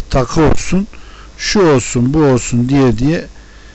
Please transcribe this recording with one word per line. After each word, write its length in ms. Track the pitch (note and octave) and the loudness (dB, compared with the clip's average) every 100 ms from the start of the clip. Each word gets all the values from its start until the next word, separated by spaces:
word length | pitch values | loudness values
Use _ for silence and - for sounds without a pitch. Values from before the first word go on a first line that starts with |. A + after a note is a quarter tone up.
| - | 0
takı 320 | C#3 A#2+ - | -2 -2 0
olsun, 440 | D3 - - F3+ G3+ - - - - - | 2 2 0 -2 -4 -10 -20 -20 -20 -12
şu 280 | - G#3 E3+ | -4 0 2
olsun, 480 | C3 - C3 B2 | 2 0 -2 0
bu 40 | D#3 | 2
olsun 500 | C#3+ B2 - A#2+ B2 | 2 2 0 -2 0
diye 300 | C#3 B2+ G#2+ | 2 2 2
diye, 280 | C#3 E3+ - - - - - | 0 -2 -6 -18 -20 -20 -20